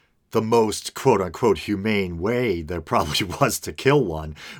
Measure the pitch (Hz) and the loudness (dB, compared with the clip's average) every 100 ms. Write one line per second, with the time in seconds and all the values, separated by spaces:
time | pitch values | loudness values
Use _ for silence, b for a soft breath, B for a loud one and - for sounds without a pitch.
0 | b b _ 113 110 117 110 - - - | b b _ -2 2 2 2 -2 -10 0
1 | 135 104 90 - 120 85 - 98 107 104 | 4 4 2 2 2 2 -2 -2 0 0
2 | 92 85 98 123 113 85 78 85 78 117 | -2 -2 -2 0 0 -2 -4 -8 -2 0
3 | 78 - 92 87 127 - - 78 131 147 | 0 -2 -4 0 0 -2 -8 -2 2 4
4 | 101 78 78 78 B | 2 -4 -8 -12 B